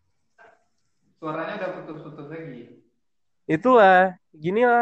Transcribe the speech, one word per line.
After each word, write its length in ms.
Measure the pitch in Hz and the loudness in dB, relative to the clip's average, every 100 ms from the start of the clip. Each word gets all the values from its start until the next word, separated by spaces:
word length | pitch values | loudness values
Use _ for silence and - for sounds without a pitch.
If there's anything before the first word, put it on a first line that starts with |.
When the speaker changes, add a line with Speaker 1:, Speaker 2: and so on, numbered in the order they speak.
| _ _ _ _ - _ _ _ _ _ _ _ | _ _ _ _ -20 _ _ _ _ _ _ _
Speaker 1:
Suaranya 360 | 160 160 165 196 | -10 -8 -8 -8
udah 120 | 185 - | -8 -10
putus-putus 500 | - 151 151 143 143 | -14 -16 -16 -18 -16
lagi. 280 | 160 160 120 117 - _ _ _ _ _ _ - | -14 -14 -16 -20 -20 _ _ _ _ _ _ -6
Speaker 2:
Itulah, 600 | 156 247 247 196 185 190 180 _ 160 | -2 2 6 6 6 4 -2 _ -10
ginilah 360 | 156 202 247 240 | -4 0 2 4